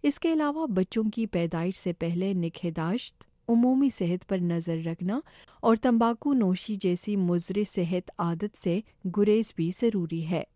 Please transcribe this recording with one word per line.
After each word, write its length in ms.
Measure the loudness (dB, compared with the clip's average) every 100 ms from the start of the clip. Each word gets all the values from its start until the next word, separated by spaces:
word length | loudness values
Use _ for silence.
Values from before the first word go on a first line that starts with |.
اس 180 | 0 0
کے 120 | 0
علاوہ 340 | 2 0 0 -2
بچوں 380 | 0 0 0
کی 220 | -2 -2 -2
پیدائش 500 | 0 0 0 -2 -2
سے 160 | -6
پہلے 400 | -4 -2 -2 0
نگہداشت، 920 | 0 -2 -4 -6 -4 -2 -2 -6 _ -20 _ 0
عمومی 420 | 4 4 4 2
صحت 380 | 2 -2 -2 -2
پر 100 | -2
نظر 380 | 0 0 -2 -4 -4
رکھنا 340 | -4 -4 -4 -6 -20 -20 _
اور 160 | 2 4
تمباکو 500 | 4 4 2 0 0
نوشی 420 | 2 2 0 -2
جیسی 420 | -2 0 0 -2 0
مضر 460 | 2 2 0 -2 -2
صحت 420 | -2 0 -2 -4 -4
عادت 440 | -2 -2 -6 -4
سے 180 | -2 -2 -4 _ -4 2
گریز 360 | 4 4 2 -2
بھی 140 | -4 0
ضروری 500 | 0 0 -2 -4 -2
ہے۔ 140 | -4 -4